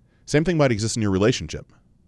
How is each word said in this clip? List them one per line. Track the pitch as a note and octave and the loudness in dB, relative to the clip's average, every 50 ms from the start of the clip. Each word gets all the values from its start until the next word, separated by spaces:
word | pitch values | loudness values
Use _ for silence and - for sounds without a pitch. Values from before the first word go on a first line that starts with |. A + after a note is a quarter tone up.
| _ _ _ _ _ | _ _ _ _ _
Same | - - D3 D#3+ | -2 -2 0 0
thing | F3+ F3 D#3+ | 0 2 2
might | C#3+ C3+ A#2+ | 2 2 2
exist | G2 A2 A2+ - | 0 -2 -4 -2
in | A#2+ A2 | -2 0
your | G#2 F#2+ | 0 2
relationship. | F#2 G2 A#2 C3+ - E2 D2 - D2 - - _ _ _ _ _ _ _ | 2 2 2 2 0 -4 -10 -10 -12 -14 -18 _ _ _ _ _ _ _